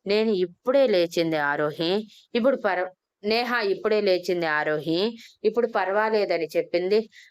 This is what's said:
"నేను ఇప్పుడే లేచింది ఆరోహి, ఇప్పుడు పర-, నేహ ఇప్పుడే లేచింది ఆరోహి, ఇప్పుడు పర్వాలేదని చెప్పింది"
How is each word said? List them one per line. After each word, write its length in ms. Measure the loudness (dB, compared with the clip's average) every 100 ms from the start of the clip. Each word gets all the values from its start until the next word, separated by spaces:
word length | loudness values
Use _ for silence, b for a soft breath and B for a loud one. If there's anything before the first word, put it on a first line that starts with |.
| -2
"నేను 240 | 0 2
ఇప్పుడే 540 | 0 -2 -4 0 2 4
లేచింది 500 | 4 2 0 0 0
ఆరోహి, 560 | -2 0 -2 -2 -2 -2 -4 B B
ఇప్పుడు 220 | 0 2 2
పర-, 360 | -2 -2 -4 -10 _ _
నేహ 300 | -2 -2 0 -2
ఇప్పుడే 380 | -2 -2 0 2
లేచింది 460 | 2 2 0 -2 0
ఆరోహి, 520 | 0 0 -2 -2 -2 -2 -4 B B
ఇప్పుడు 220 | -2 0 0
పర్వాలేదని 800 | -2 0 0 2 0 0 -2 -2
చెప్పింది" 640 | -4 -2 -2 2 0 0 B B